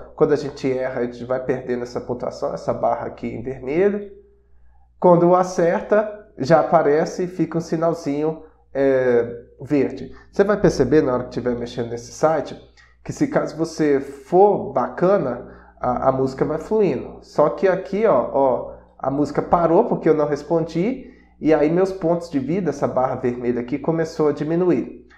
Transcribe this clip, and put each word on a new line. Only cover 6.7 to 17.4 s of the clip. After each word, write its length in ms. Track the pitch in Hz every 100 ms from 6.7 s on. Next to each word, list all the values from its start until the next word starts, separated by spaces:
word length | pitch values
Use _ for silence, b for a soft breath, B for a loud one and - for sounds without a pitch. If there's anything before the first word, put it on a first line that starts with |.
| 170 147 147 170 -
e 40 | 180
fica 300 | - 160 165
um 20 |
sinalzinho, 840 | 165 165 165 160 - 143 151 156 B B B
é, 720 | 135 139 131 127 120 113 - - -
verde. 540 | 117 147 123 - - B B
Você 140 | -
vai 160 | 202 202
perceber 420 | 185 - 123 151
na 120 | 135
hora 80 | 123
que 60 | -
estiver 280 | - 120 120
mexendo 320 | 120 - 117
nesse 220 | 117 -
site, 440 | - 156 160 - - - b b b
que 100 | -
se 140 | - 143
caso 300 | - 147 151
você 440 | 160 - 156 139
for 720 | 139 - - 180 208 185 -
bacana, 1000 | - - - 175 202 139 120 - - - -
a, 280 | 123 123 135
a 40 |
música 320 | 131 135 -
vai 140 | 151 151
fluindo. 600 | - 220 196 123 - -
Só 280 | - -